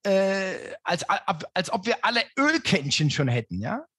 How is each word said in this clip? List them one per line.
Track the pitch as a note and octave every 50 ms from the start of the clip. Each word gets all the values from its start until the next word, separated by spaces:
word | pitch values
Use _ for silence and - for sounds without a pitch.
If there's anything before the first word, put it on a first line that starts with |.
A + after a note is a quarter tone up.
| -
äh, | G#3 G3 F#3+ G3 F#3+ G3 G3 F#3+ F#3 E3+ - - - - - _
als, | - F3 F3 - -
ab-, | G3+ - - - F3+ D3+ - - _
als | - F3+ -
ob | - G#3 F#3
wir | A#3 A3+ - -
alle | G#3+ A#3+ A#3 A3+ - _ C4+
Ölkännchen | C#4 D4+ D#4+ D#4+ - - - C#3+ C#3 C#3 - - D#3 C#3+
schon | - - C#3+
hätten, | B2+ A#2+ A#2+ A2+ _ F2 F#2
ja? | G#2+ C3+ G3+ C4+ D#4+ _ _